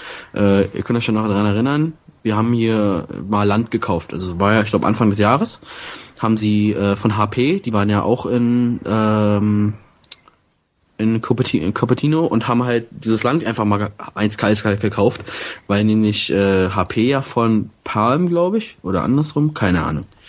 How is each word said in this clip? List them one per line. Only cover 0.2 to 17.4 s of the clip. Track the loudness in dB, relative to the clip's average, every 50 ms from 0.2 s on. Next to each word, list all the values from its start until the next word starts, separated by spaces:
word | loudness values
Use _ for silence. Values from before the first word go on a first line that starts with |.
| -18 -10 -4
äh, | 0 2 4 4 4 2
ihr | 0 -2 -6 -4
könnt | -2 -2
euch | -2 0
ja | 0 -2
noch | 0 0 0
daran | 0 0 2
erinnern, | 2 2 0 0 0 0 0 -2 -2 -4 -10 _ -20 _ _ -4
wir | -2 0
haben | 2 2 2 2
hier | 2 2 2 2 2 2 2 0 -2 -4 -6 -10 -10 -6 -2
mal | 0 2 2
Land | 2 2 2 0 0
gekauft. | -2 -4 -2 0 -2 -2 -2 -6 -8
Also | -8 -6 -6 -2 0
war | 2 4 4
ja, | 4 2
ich | 2
glaub, | 0 0 0
Anfang | 0 0 2 2 2
des | 2 2
Jahres | 2 2 4 2 0 -2 -6 -12 -16 -20 -18 -16 -16 -16 -16 -16 -18 -20 -12 -4
haben | -2 0 0 0
sie, | 2 2 2 2 2 2 0
äh, | 0 0 0 0
von | 0 0 0 0 0
H | -2
P, | -2 0 0 0 0 0 -2
die | -2 -2 0
waren | 0 0 2
ja | 2 0 2
auch | 0 0 -2 -2
in, | -2 0 0 2 2 2 2 2 0 -2 -2 -4
ähm, | -2 0 0 2 2 2 2 2 2 2 2 2 2 2 2 2 0 -2 -4 -12 _ _ _ _ -16 -16 -16 _ -20 _ _ _ _ _ _ _ _ _ _ _ _ _ -2
in | 0 0 0 0 0
Cuperti-, | -2 0 0 0 -2 -2 -2 -2
in | -2 -2
Cupertino | -2 0 0 0 0 0 0 0 2 0
und | 0 0 -2 0
haben | 0 -2 -2 0
halt | 0 -2 -2 -4 -6
dieses | -16 -10 -4 -2 -2 0 0
Land | 0 -2 0 -2
einfach | -4 -4 -2 0
mal | 0 0 0
ge-, | -2 -4 -8 -12 -16 -12 -6
eins | -2 -2 -2 -2
kalt, | 0 0 2 2 2 2
kalt | 0 -2 0 -2
gekauft, | -2 0 2 2 2 0 -2 -12 -12 -12 -12 -10 -12 -12 -14 _
weil | -2 0 2 2
nämlich, | 2 2 2 2 2 0 -2 -2 -2
äh, | 0 2 2 2 2 2 2 0
H | 0 -2 -2
P | -2 0 0 0 2
ja | 2 0 -2
von | -4 -2 0